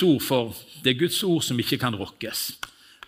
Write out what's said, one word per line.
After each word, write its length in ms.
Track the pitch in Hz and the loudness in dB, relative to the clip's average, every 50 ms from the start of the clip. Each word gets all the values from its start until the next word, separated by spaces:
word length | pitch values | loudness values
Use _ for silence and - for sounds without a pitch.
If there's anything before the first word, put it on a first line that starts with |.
| 190 | 4
ord, 180 | 185 151 123 - | 6 4 4 4
for 320 | - 139 127 120 113 107 - - - - - | 2 2 2 2 0 -6 -12 -16 -20 -20 -2
det 140 | - 131 127 | 0 0 2
er 60 | 120 160 | 2 0
Guds 180 | 170 - - - 190 | 0 0 -2 0 2
ord 180 | 170 160 - | 2 2 0
som 160 | - 127 120 | 0 -2 -2
ikke 160 | 113 - 147 131 | 0 0 -2 0
kan 160 | - 123 110 98 | 0 -2 -2 -2
rokkes. 480 | 95 - - _ - 110 - - - - - - - - - _ - - - _ - | -6 -8 -10 _ -12 -8 -6 -6 -8 -8 -8 -12 -14 -16 -16 _ -20 -20 -20 _ -8